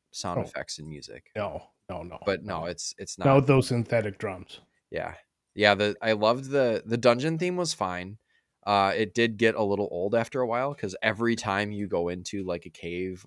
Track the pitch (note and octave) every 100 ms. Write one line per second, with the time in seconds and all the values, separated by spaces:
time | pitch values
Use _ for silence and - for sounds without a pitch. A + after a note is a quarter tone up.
0 | _ - F#2+ F2+ F#2+ - - - D#2 D2
1 | - A#1 - G#2+ G2+ D2 - _ - F2+
2 | E2+ E2 - F#2 D2+ E2+ E2 F2 - -
3 | G2 - C3+ C3+ C3 C3+ B2+ A#2+ A2+ A#2+
4 | G#2 F#2+ G#2+ F2+ F2+ - _ _ _ E2
5 | E2+ E2 _ _ _ - G#2 G2 G#2 G2+
6 | A2+ A2 G#2+ B2 C3+ C#3 B2+ A2 - A#2
7 | A#2+ A#2+ D3+ E3 F3+ F3+ E3+ - F#2+ F2+
8 | F2+ G#2+ _ _ _ _ - G2+ G2 F#2+
9 | G#2+ A#2 A#2 G#2+ A2 A2 G#2 G2 G2+ F2
10 | G2 A2+ A#2 C3+ B2 A#2 C3+ C#3+ G2+ F2+
11 | A2 G#2 A#2 A2+ A2 G2 G#2 G#2 G2+ F#2
12 | F2 F2+ F2+ G2+ F#2 F2 F2 - F2 F2
13 | F#2 F2+